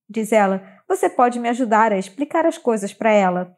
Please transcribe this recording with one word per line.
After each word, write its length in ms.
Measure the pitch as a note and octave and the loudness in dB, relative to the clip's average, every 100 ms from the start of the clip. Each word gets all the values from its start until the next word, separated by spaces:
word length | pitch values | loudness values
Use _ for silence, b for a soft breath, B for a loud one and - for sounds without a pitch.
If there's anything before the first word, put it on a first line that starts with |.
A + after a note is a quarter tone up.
| _ | _
diz 260 | A3 G#3+ | -8 0
ela. 280 | A3 F#3+ F#3+ B B B | 2 2 0 B B B
"Você 200 | F#4+ F4+ | -2 -2
pode 300 | - B3 A#3+ | 2 0 0
me 80 | A#3 | -4
ajudar 460 | A#3+ A#3+ F#3+ A3+ | -4 0 2 2
a 40 | G3 | 0
explicar 480 | F#3+ - D4 E4+ E4 | -4 -8 -4 0 0
as 120 | E4 | -2
coisas 360 | - A3 G3+ | -2 -4 -4
pra 180 | - A3 | -4 2
ela." 440 | G#3 F#3 F3+ F3+ | 2 2 0 -6